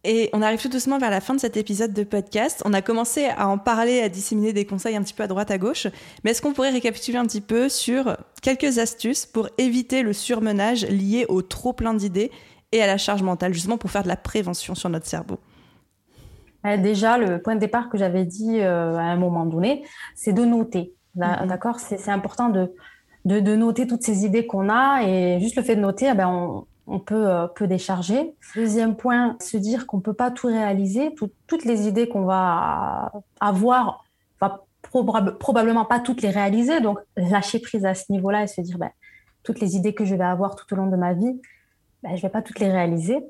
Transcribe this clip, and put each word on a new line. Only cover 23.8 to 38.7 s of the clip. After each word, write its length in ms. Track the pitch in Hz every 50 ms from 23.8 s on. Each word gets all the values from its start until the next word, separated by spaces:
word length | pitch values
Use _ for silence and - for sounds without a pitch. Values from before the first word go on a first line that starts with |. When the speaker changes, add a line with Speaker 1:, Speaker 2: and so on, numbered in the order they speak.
| 262
Speaker 2:
toutes 160 | 247 240 233
ces 220 | - 226 214 190 208
idées 220 | 214 190 233 233
qu'on 220 | 233 - 196 190 202
a 340 | 214 240 269 277 277 262
et 360 | 226 190 185 185 180 180 180 180
juste 160 | 196 233 -
le 60 | 262
fait 140 | 233 233 226
de 40 | 214
noter, 280 | 202 196 196 - 262 277
eh 40 | 247
ben, 140 | 190 185 180
on, 380 | 180 175 175 165 98 - - _ _ _ _ -
on 100 | - 185
peut, 300 | 190 - 208 220 214 196
euh, 180 | 180 175 170
peut 200 | 175 - - 208
décharger. 680 | 180 185 180 - - 190 180 175 175 214 269 320 330 - _ - - -
Deuxième 400 | 214 226 220 208 226 226 226 208
point, 400 | 226 - 254 240 240 247 233 240 233
se 160 | - - -
dire 300 | 214 196 214 240 247 247
qu'on 140 | - - 190
peut 120 | 185 220
pas 180 | 208 - 247 247
tout 180 | 247 - - 247
réaliser. 680 | 226 220 214 202 196 196 196 190 196 240 285 311 302
Tout-, 160 | - 214 196 _ _ _
toutes 180 | - 330 330 -
les 220 | 233 233 214 208
idées 220 | 214 196 226 240 233
qu'on 160 | 240 202 185
va 880 | 180 190 190 185 180 170 170 - - - - - - - - - - - 208 - _ _ -
avoir, 640 | 208 208 190 185 214 247 247 254 240 202 - - _ _ _ _ _ _ _ _
on 60 | -
va 180 | 196 - - _ _ _ _
probab-, 560 | - - - 254 233 - 208 226 196 185 185 -
probablement 460 | - - 214 240 220 226 226 226 214
pas 160 | 220 240 240
toutes 220 | 240 254 254 247
les 80 | - 202
réaliser. 500 | 180 208 202 196 202 226 240 262 320 320
Donc, 180 | 233 214 202 - - _ _
lâcher 440 | 196 180 175 208 202 196 - - 226
prise 260 | 233 - - 214 190
à 80 | 190 190
ce 160 | 190 - -
niveau-là 320 | 202 190 185 196 202 208
et 40 | 208 202
se 120 | - -
dire, 180 | 175 175